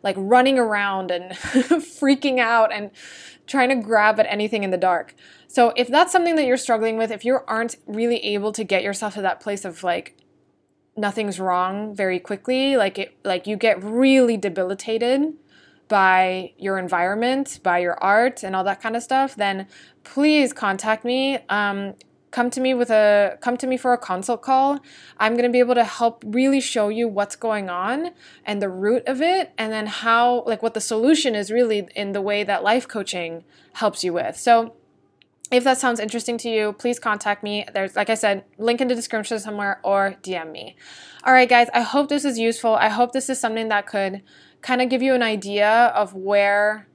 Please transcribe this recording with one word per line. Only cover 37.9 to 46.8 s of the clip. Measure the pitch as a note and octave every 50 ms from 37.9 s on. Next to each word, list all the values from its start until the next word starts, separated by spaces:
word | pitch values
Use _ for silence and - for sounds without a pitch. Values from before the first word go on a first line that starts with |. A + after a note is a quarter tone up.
| -
like | G#3 G#3 -
I | A3+
said, | A3 - G#3 G3+ F#3+ - _ _
link | - G#3+ A#3 A#3+ A#3+
in | C4 B3
the | B3
description | A#3 A#3 - - G#3+ G#3 - A#3 G#3+
somewhere, | G3 G#3+ G#3 G#3 G3+ G3 G3 - -
or | F#3+ G3 G3 G3 G3 F#3 _
D | - F#3 F#3
M | E3+ D#3+ D#3+
me. | D#3 - - - - _ - - - - - - - - -
All | B3+
right, | C4 B3+ B3+
guys, | A#3+ B3 A#3+ A#3+ A#3 -
I | A#3+
hope | A#3 A3+ B3+ C#4+ D4 D4
this | C#4+ C#4+ C#4
is | C#4+ A#3+
useful. | A3+ A3+ A3+ A3+ - - A3+ A3
I | G#3 - G#3+
hope | G#3 A3 B3 A#3+ B3
this | C4+ B3+ -
is | C4 B3+
something | - A3+ A3 A3+ A3+ A3
that | G#3+ G3+ G3+
could | - - G3+ G3 F#3+ F#3+ G3 _ _ - - - _ _ _
kinda | - - B3+ B3 B3+
give | B3 C4 B3
you | B3+ C4+ C4
an | B3 A#3+
idea | A3 G#3+ G#3 F#3+ G3 G3+ G3+ G#3 G#3+ A3 A#3 A#3+ A3+ -
of | G#3 G#3 F#3 G3
where | F#3+ F#3+ G3 G3+ G3+ G3+ G3+ G3+ G3+ G#3 G#3 G#3+ G#3+